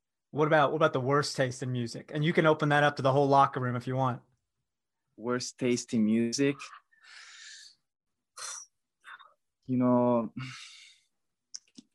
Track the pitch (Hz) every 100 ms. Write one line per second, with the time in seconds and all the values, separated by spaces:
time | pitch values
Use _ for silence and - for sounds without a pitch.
0 | _ _ _ 135 151 156 139 151 156 135
1 | 127 143 139 - 127 127 127 123 117 -
2 | - 151 151 175 160 156 151 147 147 143
3 | 131 139 139 139 135 135 123 123 131 131
4 | 131 120 - _ _ _ _ _ _ _
5 | _ - 113 123 - - 127 120 - 120
6 | 107 113 117 117 139 143 - - _ _
7 | - - - - - - - _ _ _
8 | _ _ _ - - - - _ _ _
9 | - - - _ _ _ - 127 127 123
10 | 123 120 110 - 131 - - - - _
11 | _ _ _ _ _ - _ - _